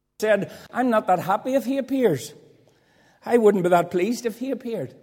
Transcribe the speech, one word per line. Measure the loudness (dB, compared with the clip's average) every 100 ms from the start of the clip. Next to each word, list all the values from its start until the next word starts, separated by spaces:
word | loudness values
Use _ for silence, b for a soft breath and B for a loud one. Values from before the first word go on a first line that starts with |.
| _ -4
said, | 0 0 -2 B B
"I'm | -2 0
not | 2 2
that | 0
happy | 0 -2 0
if | -2
he | -2 -4
appears. | -2 2 2 0 -6 -18 -20 _ _ b b b b b -2
I | 4
wouldn't | 4 4
be | 4
that | 2 2
pleased | -2 -2 -2 -6
if | -6
he | -8
appeared." | -8 -8 -8 -8 -12